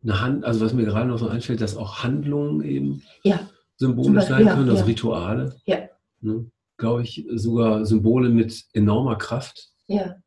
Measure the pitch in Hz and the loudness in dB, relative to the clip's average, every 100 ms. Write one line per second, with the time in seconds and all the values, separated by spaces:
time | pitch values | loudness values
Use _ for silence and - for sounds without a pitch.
0 | 117 101 123 139 120 113 110 123 110 101 | -4 -2 -2 -2 -2 0 0 0 0 0
1 | 123 120 113 117 - 113 104 98 104 - | -2 -2 -4 -4 -4 -4 -4 -6 -10 -6
2 | 123 147 143 147 147 151 147 139 143 143 | -4 -2 -2 -4 -2 -4 -4 -4 -4 -6
3 | _ _ 196 180 - _ _ _ 131 120 | _ _ 0 0 -4 _ _ _ -2 2
4 | 135 - 190 131 214 147 127 98 101 117 | 4 4 4 6 6 6 2 2 2 0
5 | 113 85 87 117 131 - - 170 - _ | -2 -4 -4 -4 -4 -8 -4 -4 -4 _
6 | _ _ 107 110 117 _ _ _ 117 120 | _ _ -6 -6 -8 _ _ _ -2 -2
7 | 117 - - 117 113 117 113 107 107 110 | -4 -10 -8 -4 -2 2 2 2 2 2
8 | 101 127 127 117 110 - - 110 104 107 | 4 4 4 4 2 -4 -6 2 2 2
9 | 135 107 - 120 - - - _ _ 202 | 0 -4 -4 -8 -8 -20 -20 _ _ -4
10 | 180 185 | -4 -10